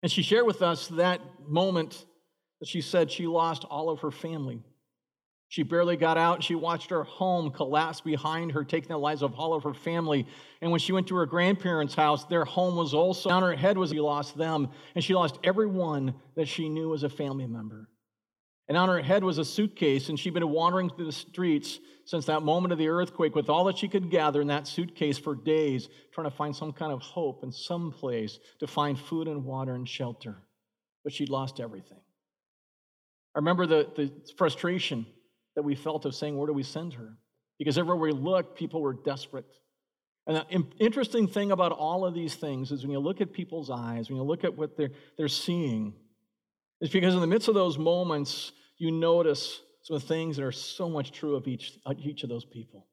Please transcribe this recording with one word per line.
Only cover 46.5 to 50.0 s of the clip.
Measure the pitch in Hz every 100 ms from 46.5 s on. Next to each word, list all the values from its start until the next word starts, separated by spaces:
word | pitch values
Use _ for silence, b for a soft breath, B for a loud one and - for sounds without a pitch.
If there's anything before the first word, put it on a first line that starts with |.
| _ _ _
it's | 160
because | 190 180 180
in |
the | 165
midst | 208 220
of | 208
those | 185 143
moments, | 156 175 175 151 139 - - b b b
you | 165
notice | 160 165 170 160 139 - - - _
some | -
of | 156